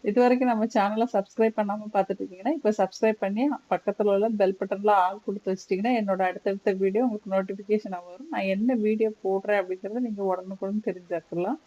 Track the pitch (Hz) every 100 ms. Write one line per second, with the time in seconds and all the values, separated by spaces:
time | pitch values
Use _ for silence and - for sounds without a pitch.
0 | 214 214 247 247 254 220 226 240 196 214
1 | 233 202 196 - 226 220 208 208 214 208
2 | 190 196 196 180 208 311 220 214 190 -
3 | 220 220 196 208 285 269 _ 180 - 202
4 | 208 196 220 214 190 190 190 202 208 202
5 | 180 196 - 196 - 190 - 190 220 247
6 | 208 190 185 185 - 196 - 190 190 202
7 | 247 214 202 190 190 196 202 214 208 180
8 | 175 180 320 247 196 190 226 254 214 220
9 | 220 214 190 196 202 208 185 185 190 226
10 | 240 202 196 185 185 190 196 208 214 180
11 | 175 170 _ 170 185 311